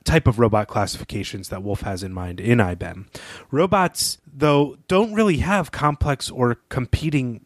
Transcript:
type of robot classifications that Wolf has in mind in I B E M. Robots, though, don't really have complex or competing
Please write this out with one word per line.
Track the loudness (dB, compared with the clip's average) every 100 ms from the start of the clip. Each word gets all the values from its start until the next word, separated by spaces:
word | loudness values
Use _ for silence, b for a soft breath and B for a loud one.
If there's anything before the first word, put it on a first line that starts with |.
type | 0 2 4
of | 4
robot | 4 4 0
classifications | -2 -2 -6 -10 -8 -8 -10 -10
that | -8
Wolf | -6 -6
has | -6 -8
in | -8
mind | -8 -8 -4
in | 2 4
I | 2 0
B | -8
E |
M. | -12 -16 B B B B
Robots, | 0 2 2 2 0 -6 -6 _
though, | 0 4 4 2 -2 0
don't | 2 2
really | 2 2 2
have | 2 0 -2
complex | 0 0 2 0 -2 -4
or | -2 0 0 -4
competing | -6 -2 -2 0 -2 -2 -6